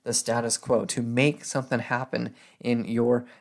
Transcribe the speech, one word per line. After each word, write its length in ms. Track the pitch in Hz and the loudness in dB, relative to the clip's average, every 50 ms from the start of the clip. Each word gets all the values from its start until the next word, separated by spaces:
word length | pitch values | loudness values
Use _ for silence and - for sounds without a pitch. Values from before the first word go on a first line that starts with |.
| - | -6
the 80 | 120 | -4
status 440 | 113 - - - 113 117 117 113 - | -2 -2 0 0 0 0 0 0 -2
quo, 280 | - - 135 127 110 101 | -4 0 2 2 2 2
to 180 | - - - | 0 -4 -4
make 420 | 120 117 117 123 135 147 147 - - | -2 0 2 4 4 4 2 0 -6
something 360 | - - 139 131 - 131 117 | -6 -6 -4 -4 -2 -2 -2
happen 540 | 113 - 127 123 127 - - - - - - - - - _ _ | -2 -2 -4 -4 -4 -4 -4 -4 -4 -4 -8 -14 -20 -20 _ _
in 240 | - 120 120 117 110 | -2 0 0 0 0
your, 400 | - 117 117 117 120 123 120 123 - - - | -2 0 2 2 4 2 2 0 -6 -18 -12